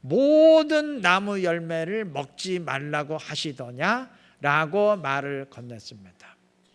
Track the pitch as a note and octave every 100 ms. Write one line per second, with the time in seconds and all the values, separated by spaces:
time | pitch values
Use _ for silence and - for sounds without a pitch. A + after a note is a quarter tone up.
0 | B2+ F#3 C#4 D#4 D#4+ D#4+ D4+ D4+ D4+ C#4+
1 | F3+ F#3 G3+ G3+ F3 E3+ E3 E3 E3 G#3+
2 | G3+ C#3 C3+ - F#3+ F3+ D#3 C3+ D3 D3+
3 | D3 D#3 - D#3 D#3 C3+ B2 B2 F3 A#3+
4 | C4 _ _ _ C#3+ D3+ D#3 G3 G#3 G3+
5 | C#3+ C#3 C#3+ C#3 C#3 - A#2+ A2+ - A2
6 | F#2+ F2+ - _ _ _ _